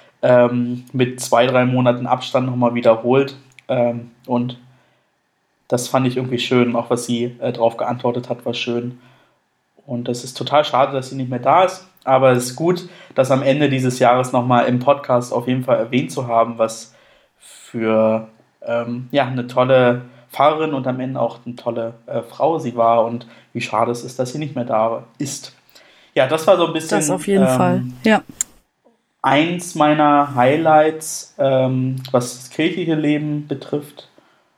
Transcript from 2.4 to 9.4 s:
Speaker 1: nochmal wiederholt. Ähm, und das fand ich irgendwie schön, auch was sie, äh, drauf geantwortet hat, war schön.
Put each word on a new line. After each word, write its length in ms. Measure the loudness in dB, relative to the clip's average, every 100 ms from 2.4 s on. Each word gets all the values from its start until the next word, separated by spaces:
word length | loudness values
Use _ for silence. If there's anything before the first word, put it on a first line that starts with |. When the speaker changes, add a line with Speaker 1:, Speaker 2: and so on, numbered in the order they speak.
| -2
Speaker 1:
nochmal 280 | 0 0
wiederholt. 640 | 2 2 2 2 2 0 -4 _ _ -6
Ähm, 420 | -2 -2 -4 -10 _ -6
und 320 | -4 -4 -10 _ _ _ _ _ _ _ _ _ _ -6
das 200 | -4 0
fand 180 | 0 0
ich 100 | -2
irgendwie 220 | -4 -4
schön, 380 | 0 2 2 0
auch 140 | -2
was 160 | -2 -2
sie, 300 | -4 -4 -6
äh, 120 | -8
drauf 240 | 0 -2 0
geantwortet 520 | -6 -4 -4 -4 -6
hat, 160 | -8 -8
war 80 |
schön. 440 | -8 -4 -4 -6 -10 _ _ _ _